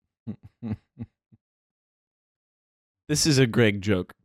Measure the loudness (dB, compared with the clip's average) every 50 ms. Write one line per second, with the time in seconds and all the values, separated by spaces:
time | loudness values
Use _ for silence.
0 | _ _ _ _ _ -16 -16 -16 -18 -20 _ _ -12 -10 -10 -10 _ _ _ -18
1 | -18 -18 _ _ _ _ _ _ _ _ _ _ _ _ _ _ _ _ _ _
2 | _ _ _ _ _ _ _ _ _ _ _ _ _ _ _ _ _ _ _ _
3 | _ -4 -4 0 2 2 4 4 2 2 2 2 2 2 2 0 -2 -2 -2 -2
4 | -2 -6 -12 _